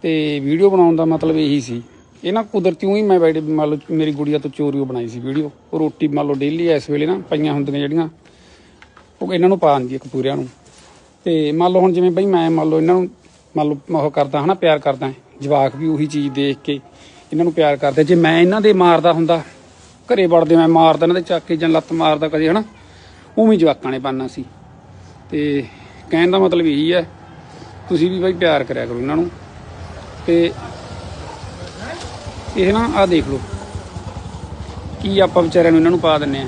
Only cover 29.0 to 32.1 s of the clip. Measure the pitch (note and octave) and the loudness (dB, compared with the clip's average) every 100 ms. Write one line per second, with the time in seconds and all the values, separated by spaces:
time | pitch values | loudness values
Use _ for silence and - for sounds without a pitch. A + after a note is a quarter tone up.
29 | C3 D#3 F3 - - - - - - - | -4 -2 -2 -6 -20 -20 -20 -18 -16 -16
30 | - - - E3+ E3+ - - - - - | -18 -10 0 2 0 -4 -14 -16 -16 -16
31 | - - - - - - - - A#3 F4 | -14 -14 -14 -14 -16 -14 -16 -14 -12 -12
32 | - | -14